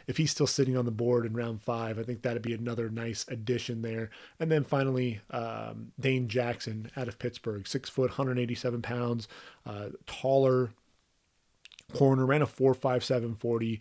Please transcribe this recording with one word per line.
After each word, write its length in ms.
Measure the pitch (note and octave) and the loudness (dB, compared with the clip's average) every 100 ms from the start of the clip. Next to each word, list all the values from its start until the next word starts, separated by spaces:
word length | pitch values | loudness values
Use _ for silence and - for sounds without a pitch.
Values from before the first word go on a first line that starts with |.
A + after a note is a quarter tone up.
| - | -6
if 120 | B2 | 0
he's 140 | D#3 | 2
still 140 | - D3 | 4 2
sitting 300 | - C3 B2+ | 4 2 2
on 80 | |
the 60 | A#2+ | 0
board 340 | A2 A#2+ A#2+ | 0 2 2
in 80 | A#2 | 2
round 300 | A2+ A#2 A2 | -2 -4 -4
five, 360 | - A#2 A2+ G#2+ | -4 -4 -2 -4
I 40 | |
think 180 | A2+ A#2 | -6 -4
that'd 220 | B2 A#2 | -2 -2
be 100 | A#2 | -4
another 380 | A2 A#2+ A#2 A2+ | -4 -4 -2 -2
nice 340 | A2+ A#2 A2+ - | -4 -6 -6 -6
addition 540 | A#2+ G#2+ A#2+ - A#2 | -6 -2 -2 -2 -4
there. 300 | A2+ A2+ A2+ - - - | -4 -4 -6 -10 -16 -4
And 140 | E3 | 2
then 120 | D#3 | 2
finally, 560 | C3+ C#3+ C3+ B2+ B2 G#2+ - | 4 2 2 2 0 -4 -6
um, 640 | B2 A#2 A2 A2 A2 A2+ - | -6 -6 -6 -8 -10 -12 -2
Dane 300 | C#3 C3 A#2+ | 2 2 2
Jackson 600 | A#2+ A#2+ A#2 - A2 A2 | 0 0 -2 -6 -8 -8
out 140 | - A#2+ | -8 -8
of 100 | - | -6
Pittsburgh, 480 | A#2+ - A#2 G#2 F#2+ | -6 -4 -6 -4 -4
six 220 | C3+ - | -6 -4
foot, 220 | - B2+ | 0 0
hundred 280 | - C3 B2 | 2 0 0
eighty-seven 440 | A#2+ A#2+ B2+ A#2+ | -2 -2 -2 -4
pounds, 460 | G#2+ A#2+ A#2+ A#2+ - - - - | -4 -2 0 -2 -6 -16 -20 -16
uh, 240 | A#2 G#2 G#2 - - | -12 -10 -10 -12 -14
taller 640 | - C3 C3+ C3+ B2+ A#2+ - _ _ _ _ _ _ _ _ - - - | -4 4 6 6 6 2 -4 _ _ _ _ _ _ _ _ -20 -20 -6
corner, 320 | - C#3 C3 | 4 4 6
ran 160 | C3 D3 | 4 4
a 60 | C#3+ | 2
four 260 | - C3 | 4 2
five 300 | B2 C3+ B2+ | 4 2 0
seven 320 | - B2+ A#2 | 2 0 0
forty, 460 | A2 A#2+ A#2 A2+ A2+ | -4 0 0 0 -4